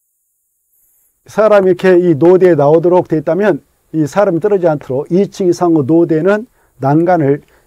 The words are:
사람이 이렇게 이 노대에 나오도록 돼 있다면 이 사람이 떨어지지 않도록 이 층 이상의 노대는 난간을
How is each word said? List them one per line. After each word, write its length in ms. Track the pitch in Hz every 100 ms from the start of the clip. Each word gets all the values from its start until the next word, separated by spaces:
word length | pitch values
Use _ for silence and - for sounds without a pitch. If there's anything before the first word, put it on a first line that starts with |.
| _ _ _ _ _ _ _ _ _ _ _ _ _
사람이 400 | - 214 202 185
이렇게 320 | 180 190 175
이 160 | 180
노대에 400 | 143 165 185 180
나오도록 540 | 156 143 160 170 180 -
돼 100 | 160
있다면 460 | 151 165 208 139 _ _ _
이 140 | 160 147
사람이 320 | 196 202 165
떨어지지 300 | 208 196 170
않도록 420 | 147 - 131 147
이 180 | 175 202
층 200 | - 185
이상의 340 | 165 175 160
노대는 640 | 127 165 170 160 180 208 240 _ _ -
난간을 640 | 135 151 170 175 135 147 _ _